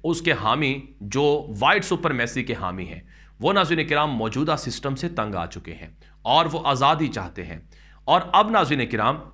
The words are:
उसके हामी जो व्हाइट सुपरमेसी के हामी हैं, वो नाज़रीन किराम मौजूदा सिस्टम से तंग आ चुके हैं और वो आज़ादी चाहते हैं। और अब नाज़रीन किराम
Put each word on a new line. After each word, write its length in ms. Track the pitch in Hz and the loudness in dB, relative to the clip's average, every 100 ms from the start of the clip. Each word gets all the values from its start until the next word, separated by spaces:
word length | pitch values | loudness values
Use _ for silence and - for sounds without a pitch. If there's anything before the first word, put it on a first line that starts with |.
| 160 | -2
उसके 280 | 165 165 | 0 0
हामी 380 | 123 107 131 143 139 - - | 0 2 2 0 -2 -8 -14
जो 220 | 101 127 147 147 - | -4 2 2 2 -2
व्हाइट 320 | 101 135 202 202 | 0 4 4 2
सुपरमेसी 580 | 170 170 127 117 131 | -2 0 0 -2 -2
के 100 | 123 110 | -4 -4
हामी 300 | 92 92 87 | -6 -6 -10
हैं, 160 | 80 - - - - | -12 -18 -20 -20 -2
वो 100 | 139 | 0
नाज़रीन 320 | 196 165 165 147 | 2 2 0 0
किराम 220 | 147 151 120 | 0 0 0
मौजूदा 400 | 110 131 156 151 | -2 -2 -2 -2
सिस्टम 380 | 131 - 139 131 | -4 -6 -6 -4
से 140 | 175 | -4
तंग 240 | 170 107 95 | -4 -4 -4
आ 100 | 85 | -6
चुके 240 | 90 85 | -10 -14
हैं 220 | 78 80 - - - 113 | -16 -18 -20 -20 -10 2
और 220 | 143 160 | 2 2
वो 120 | 151 143 | 0 0
आज़ादी 400 | 131 139 156 147 | 2 4 4 0
चाहते 340 | 101 90 - | -4 -8 -10
हैं। 180 | 87 82 - - - - - | -12 -14 -16 -20 -20 -10 2
और 240 | 175 175 185 | 2 4 4
अब 160 | 214 | 6
नाज़रीन 340 | 214 143 143 117 | 2 2 0 0
किराम 340 | 110 110 156 - | 2 2 0 -8